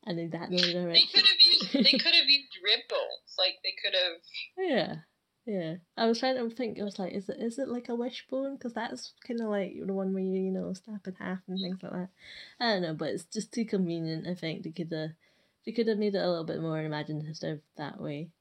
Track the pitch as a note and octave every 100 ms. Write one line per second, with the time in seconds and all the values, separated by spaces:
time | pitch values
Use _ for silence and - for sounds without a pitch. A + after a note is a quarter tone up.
0 | - E3+ E3+ E3 F3 F3+ F3 F3 F3 E3+
1 | E4+ - - - - - F#3 C#4+ C4 C4
2 | E4 E4+ - C#4+ - - F4 A3+ - F3
3 | B2+ - _ - F#3 - F#3+ - G3+ F#3+
4 | F3+ E3+ - - - - F#4+ B3 D#3 D#3+
5 | - _ _ _ - G3+ D#3+ F3 _ -
6 | A3+ A#3 C4 C4 A#3 A3+ A#3+ - G#3 -
7 | F#3 G3+ F#3+ - A3+ A#3 C4 A#3+ A#3+ A#3+
8 | B3 - - C4 C#4 C#4 B3 A#3 A3+ B3+
9 | - _ - A#3 A3+ G#3 F#3+ - F#3 G3
10 | F#3+ F#3+ F#3+ F#3+ F#3+ F#3 F3+ F#3+ - G#3+
11 | - F#3 F3+ F#3 - F#3 F#3+ F#3 F#3 F3+
12 | F3+ _ - - - - A#3+ G3+ F3 D#3
13 | D#3 - - A3 - - A3 G3+ F3+ E3+
14 | E3 D#3+ - F3+ E3 D#3+ D#3+ D#3+ E3 D#3+
15 | D#3 D#3+ _ _ _ _ - A3 A3+ G#3+
16 | G#3+ G3 F3 E3+ E3 D#3+ D#3+ D#3+ D#3 D3+
17 | D3+ D3+ D3+ D#3+ E3 D3+ _ - C#3+ -
18 | D#3 D3 E3+ _